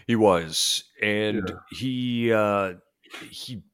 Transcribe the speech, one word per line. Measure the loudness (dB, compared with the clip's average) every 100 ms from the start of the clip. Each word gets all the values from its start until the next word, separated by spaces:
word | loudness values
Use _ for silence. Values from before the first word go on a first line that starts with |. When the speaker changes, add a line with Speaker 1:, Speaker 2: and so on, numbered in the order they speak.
| 0
Speaker 1:
He |
was. | 6 6 6 2 -2 -2 -4 -6 -4
And | -2 0 0 -2 -4
Speaker 2:
Yeah. | -10 -14 -8
Speaker 1:
he, | -6 -4 -4 -2 0
uh, | 2 2 0 -2 -6 _ _ -20 -20 -18
he | -16 -14 -14 -14